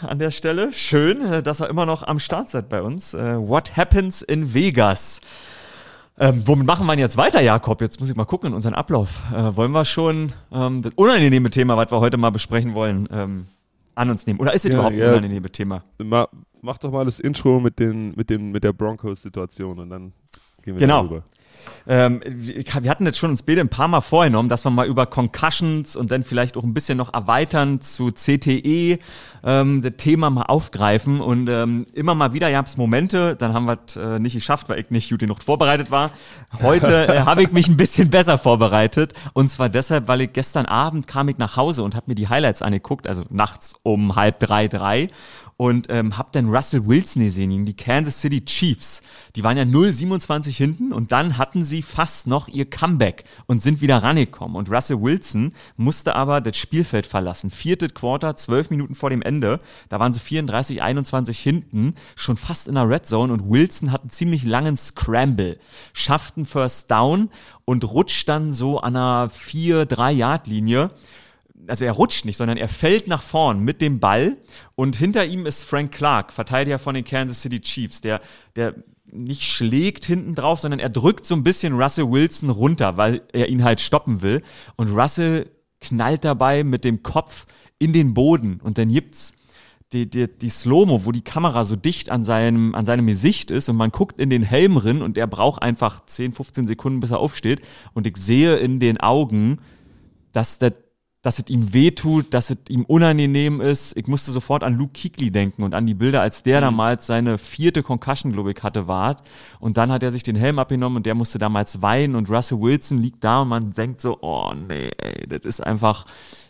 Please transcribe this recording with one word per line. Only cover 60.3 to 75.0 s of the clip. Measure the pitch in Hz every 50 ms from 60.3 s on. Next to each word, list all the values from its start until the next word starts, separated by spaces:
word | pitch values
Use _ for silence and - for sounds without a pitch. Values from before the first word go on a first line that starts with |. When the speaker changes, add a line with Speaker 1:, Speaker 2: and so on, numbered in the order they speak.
| 151 160 151 123 101 120 139 - 127 80
Speaker 1:
einundzwanzig | - 113 135 143 131 - 135 131 123 117 113 -
hinten, | - 143 151 170 - - - 107 113 151 - - - - -
schon | - - - 117
fast | - - - 165 - -
in | - 139
der | 135 120 110
Red | 135 165 -
Zone. | - 113 110 123 127
Und | 117 107 95 101
Wilson | 113 135 170 180 - - 156 135 131
hat | -
einen | - 120
ziemlich | - - 170 170 165 143 123
langen | 113 113 127 151 156 143
Scramble, | - - - - - - 120 117 120 135 139 120 98 95 87 78 - _ _ - - - - -
schafft | - - - 143 156 - - -
einen | 160 147
First | - - 143 131 123 - - - -
Down | 117 110 123 139 170 196 220 208 - - - - - - -
und | - 127 120 113 101
rutscht | 107 151 196 - - - -
dann | 156 151 156 156 151
so | 139 117 127 139 147 -
an | - 123 123
einer | 127 127 127 123 120 123 113
vier, | - - - - - 160 165 170 165 160 151
drei | - 131 113 123 139
Yard | 147 127 113 131 156 165 -
Linie. | 110 107 107 107 113 117 131 160 190 - - - - - - - _ _ _ _ _ _ _ -
Also | 87 117 104 127
er | 120 107
rutscht | 117 226 240 - - -
nicht, | 107 101
sondern | - 120 113 117
er | - 117
fällt | 110 - - 160 165 202 220 -
nach | 185 170 139 -
vorn | - - 160 160 131 107 98
mit | 107 131 - -
dem | 156 147 135 107
Ball | - 98 101 117 147 214 277 - _ _ - - - - -
und | - 131 135 120
hinter | 107